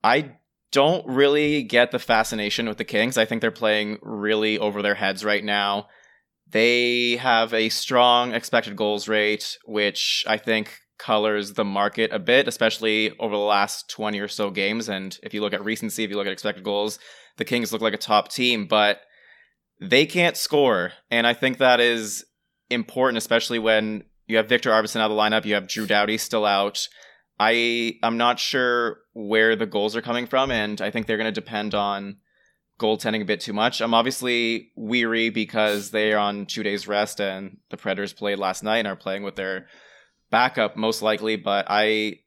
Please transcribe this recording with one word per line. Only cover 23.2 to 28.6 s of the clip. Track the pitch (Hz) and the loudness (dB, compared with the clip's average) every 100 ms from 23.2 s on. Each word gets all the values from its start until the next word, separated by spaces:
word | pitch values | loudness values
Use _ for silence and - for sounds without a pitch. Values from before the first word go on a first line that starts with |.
| - 117 - 117 | 0 0 2 -2
when | 110 110 107 107 - _ _ | 2 2 2 -6 -12 _ _
you | 113 | 0
have | 110 | 2
Victor | 120 127 | 2 4
Arvidsson | 110 107 117 | 4 2 0
out | 107 | 0
of | 107 | 2
the | |
lineup, | 107 110 | 2 2
you | 104 | 2
have | 104 95 | -2 -2
Drew | - 104 | -6 0
Doughty | 104 104 110 | 2 2 0
still | - 113 | -2 0
out. | 104 101 101 - - - - _ _ _ | 2 2 2 -2 -10 -12 -20 _ _ _
I, | 107 117 117 117 117 - | 2 4 2 0 -2 -2
I'm | 113 113 | -2 2
not | 120 123 | 2 2
sure | - 135 | -2 0